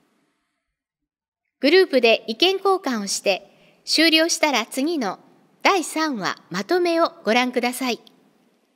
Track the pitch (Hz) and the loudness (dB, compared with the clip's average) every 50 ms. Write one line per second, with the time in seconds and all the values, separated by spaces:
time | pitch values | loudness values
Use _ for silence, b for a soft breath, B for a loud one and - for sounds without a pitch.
0 | _ _ _ _ _ _ _ _ _ _ _ _ _ _ _ _ _ _ _ _ | _ _ _ _ _ _ _ _ _ _ _ _ _ _ _ _ _ _ _ _
1 | _ _ _ _ _ _ _ _ _ _ _ - - 277 330 381 370 - - 254 | _ _ _ _ _ _ _ _ _ _ _ -2 0 4 4 4 4 4 2 2
2 | 233 226 226 - - - 226 - 330 370 392 370 - 392 381 370 381 302 247 214 | 4 4 2 2 -2 -8 -4 0 0 0 0 0 0 0 0 0 -2 -4 -6 -6
3 | 202 196 - - - 202 185 180 - _ _ _ _ _ _ _ _ - - 294 | -6 -6 -8 -4 -2 -4 -4 -4 -6 _ _ _ _ _ _ _ _ -4 0 2
4 | 320 330 311 320 320 339 - - 311 302 269 220 226 - - 262 262 320 349 302 | 4 4 6 4 4 2 0 0 0 0 0 0 -2 -4 -4 -4 -4 -2 -2 -2
5 | 233 190 165 - _ _ _ _ _ _ _ _ - 302 392 370 294 - - 311 | -4 -4 -6 -8 _ _ _ _ _ _ _ _ 0 0 2 2 -2 -4 -4 -4
6 | 320 311 269 208 175 147 - - _ - 165 185 202 - 339 370 349 349 330 330 | -4 -4 -4 -4 -4 -6 -6 -6 _ -8 -8 -6 -4 -2 0 0 0 0 0 0
7 | 330 - - - - 202 226 247 254 254 247 254 233 240 247 - 262 247 226 - | 0 0 -2 -6 -4 -2 0 0 0 -2 -2 -4 -4 -4 -6 -6 -6 -6 -6 -8
8 | _ _ _ _ _ _ _ _ _ _ _ _ _ _ _ | _ _ _ _ _ _ _ _ _ _ _ _ _ _ _